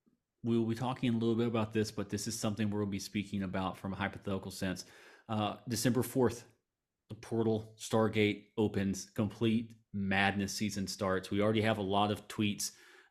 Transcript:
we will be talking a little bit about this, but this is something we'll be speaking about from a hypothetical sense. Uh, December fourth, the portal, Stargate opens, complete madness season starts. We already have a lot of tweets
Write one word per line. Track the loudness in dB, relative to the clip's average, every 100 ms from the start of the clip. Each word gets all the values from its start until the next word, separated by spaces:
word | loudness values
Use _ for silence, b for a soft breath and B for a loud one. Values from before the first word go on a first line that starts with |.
| _ _ _ _
we | 0 2
will | 2
be | -2
talking | -4 0 0
a | 2
little | 2 2
bit | 2
about | 0 0
this, | 0 0
but | -2 -4
this | -4 -4
is | -2
something | -2 0 0
we'll | 0 -2
be | -4
speaking | -4 -4 -4 -4
about | -4 -2 -4 -4
from | -6
a | -2
hypothetical | -4 -4 -6 -4 -6
sense. | -4 -4 -4 -10 B B B B
Uh, | -2 -2 -4 -6
December | 0 2 2
fourth, | 2 2 2 2 -12 _ _ _ _ _ -18
the | -16
portal, | -4 0 2 0 -2 -12
Stargate | 0 2 4 4 2 2 -4 0
opens, | 0 2 -2 -2 -6 -2
complete | -2 0 2 2 -2 -12 _
madness | -4 0 4 4 2 -2
season | -2 -4 -2 -6
starts. | -2 0 0 0
We | 2
already | 4 4
have | 2 2
a |
lot | 2 2 2
of | 0 -4
tweets | -2 -2 -2 -6 -10 b b b